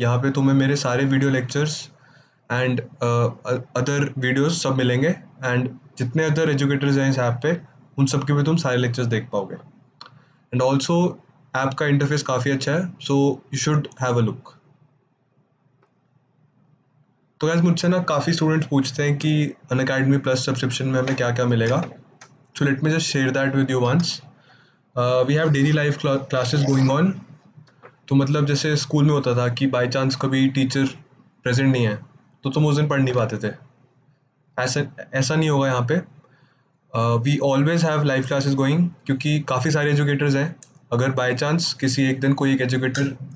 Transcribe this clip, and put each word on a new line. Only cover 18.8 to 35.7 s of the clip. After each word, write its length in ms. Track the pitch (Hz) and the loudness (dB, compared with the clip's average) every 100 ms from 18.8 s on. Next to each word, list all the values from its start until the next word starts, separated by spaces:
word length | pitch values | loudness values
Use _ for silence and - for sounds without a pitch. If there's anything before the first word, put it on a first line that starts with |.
| 131 - | 0 -2
हैं 140 | 147 143 | -2 0
कि 340 | 151 151 147 - - | 0 0 0 -6 -4
Unacademy 480 | 127 135 135 135 139 | -2 0 0 2 2
Plus 220 | 135 127 - | 0 -2 -2
सब्सक्रिप्शन 400 | 123 123 - 135 | -4 -4 -4 -2
में 140 | 131 | -2
हमें 160 | 131 131 | -2 -2
क्या-क्या 300 | 120 120 123 | -2 0 0
मिलेगा। 360 | 117 113 139 170 - - _ - _ _ - | 2 2 0 -2 -10 -20 _ -20 _ _ -2
So 100 | 143 | 0
let 180 | 135 156 | 0 0
me 80 | |
just 180 | 160 - 143 | 0 -2 -2
share 180 | 131 135 | 0 0
that 200 | 135 135 | 0 0
with 160 | 131 | 0
you 80 | 127 | 0
once। 320 | 120 160 170 - - - _ - _ _ _ 127 | 2 2 0 -6 -14 -20 _ -20 _ _ _ -2
Uh, 280 | 123 127 127 | 0 2 2
we 140 | 151 | 2
have 100 | 160 139 | 2 2
daily 180 | 143 156 | 2 2
live 200 | 147 143 | 0 0
cla-, 200 | 143 135 135 | -2 -2 -2
classes 360 | 131 120 147 139 | -2 0 0 2
going 260 | 135 131 139 | 2 4 4
on। 140 | 190 - - - _ - - _ - _ - | 2 0 -12 -20 _ -20 -20 _ -20 _ 0
तो 60 | |
मतलब 320 | 139 135 151 143 | 2 2 2 2
जैसे 300 | 139 156 147 - | 0 0 -2 0
school 180 | 151 | 2
में 80 | 151 | 4
होता 240 | 143 127 120 | 2 0 0
था 120 | 123 | 0
कि 160 | 120 135 | 0 0
by 160 | 127 123 | 0 0
chance 340 | 135 131 131 | 0 -2 -2
कभी 260 | 139 131 135 | -2 2 2
teacher 360 | 131 131 135 135 - - - _ _ | 2 -2 0 -2 -4 -20 -20 _ _
present 300 | 127 123 135 | -2 2 2
नहीं 140 | 131 110 | 2 0
है, 100 | 104 - - _ _ | -2 -10 -20 _ _
तो 60 | 139 | -4
तुम 160 | 151 151 | 0 2
उस 100 | 143 | 2
दिन 120 | 151 | 2
पढ़ 120 | 139 | 2
नहीं 140 | 131 | 2
पाते 340 | 123 110 107 107 | 0 0 -2 -6
थे। 60 | - - _ _ _ _ _ _ _ _ - | -8 -18 _ _ _ _ _ _ _ _ -6
ऐसा, 280 | 127 147 - - - | -4 -4 -6 -10 -8
ऐसा 200 | 135 120 | -4 0
नहीं 160 | 156 156 | 0 2
होगा 160 | 139 | 2
यहाँ 200 | 135 | 0